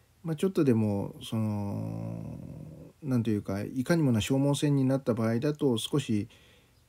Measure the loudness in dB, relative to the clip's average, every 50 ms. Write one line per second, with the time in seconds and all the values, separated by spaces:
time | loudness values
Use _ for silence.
0 | _ _ _ _ -6 -6 -4 0 0 0 2 4 4 4 4 4 4 2 0 0
1 | -2 -4 -8 -12 -10 -6 -2 -2 0 0 -2 -2 -4 -4 -4 -4 -6 -6 -6 -6
2 | -8 -8 -8 -8 -10 -10 -12 -12 -12 -14 -14 -14 -16 -16 -16 -18 -20 -20 -20 _
3 | -4 0 0 0 2 2 0 0 0 -2 -4 -4 -4 -6 -4 -4 0 2 2 4
4 | 4 4 4 4 2 2 2 2 4 2 2 2 2 2 2 4 2 2 2 0
5 | 0 0 0 2 2 0 0 0 0 -2 -2 0 2 2 2 2 -2 0 -2 -2
6 | 0 0 0 -2 -2 -4 -8 -20 -20 -20 -20 -20 _ _ _ _ _